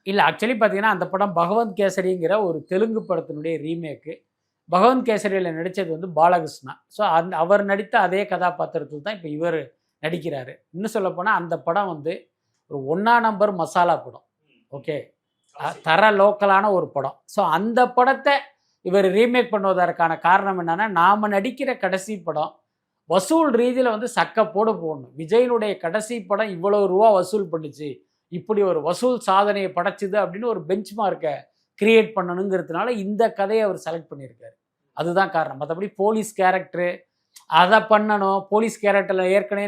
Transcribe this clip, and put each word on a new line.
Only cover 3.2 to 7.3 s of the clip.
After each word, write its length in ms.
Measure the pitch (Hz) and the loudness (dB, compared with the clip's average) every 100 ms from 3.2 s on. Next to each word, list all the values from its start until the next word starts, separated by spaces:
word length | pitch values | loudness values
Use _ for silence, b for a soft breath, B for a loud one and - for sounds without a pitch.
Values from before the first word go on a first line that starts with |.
| - 151 160 156 | -4 -8 -6 -6
ரீமேக்கு. 560 | 151 170 160 131 151 175 _ _ _ _ - | -6 -8 -8 -12 -14 -16 _ _ _ _ -2
பகவந்த் 380 | 175 220 254 240 | 4 6 4 0
கேசரியில 440 | 208 208 190 180 | -2 0 -2 -2
நடிச்சது 360 | 160 175 185 175 | -4 -6 -6 -6
வந்து 220 | 160 185 | -6 -4
பாலகிருஷ்ணா. 720 | 151 170 180 156 - 131 - _ | 2 4 4 0 -10 -16 -18 _
So 200 | - 202 | -4 0
அந்த, 300 | 165 175 | 2 0